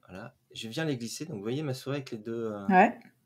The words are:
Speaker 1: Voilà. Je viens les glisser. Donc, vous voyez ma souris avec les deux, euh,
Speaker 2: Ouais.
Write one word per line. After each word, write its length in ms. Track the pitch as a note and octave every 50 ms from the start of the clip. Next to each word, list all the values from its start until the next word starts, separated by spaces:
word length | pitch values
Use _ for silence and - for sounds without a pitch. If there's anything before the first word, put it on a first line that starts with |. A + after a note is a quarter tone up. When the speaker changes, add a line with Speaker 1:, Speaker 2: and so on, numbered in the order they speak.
| - -
Speaker 1:
Voilà. 260 | F2+ F#2+ A#2 B2+ - _ _ _
Je 140 | - - A#2
viens 180 | A2 A#2 D#3 D#3+
les 120 | D3+ C#3
glisser. 280 | A#2 A#2 A2+ - - D3+
Donc, 120 | - A2
vous 60 | G2
voyez 200 | G2 A2+ C3 D3
ma 100 | D#3+ C#3
souris 260 | C3 C3 - C3 C#3+ D3
avec 120 | C3 -
les 80 | A#2+ G#2+
deux, 320 | G#2+ A#2 A#2 A#2 A2+ A2
euh, 160 | G#2 G2+ G2
Speaker 2:
Ouais. 320 | G3+ F#3 F3+ A3 A3+ - - - - - _ _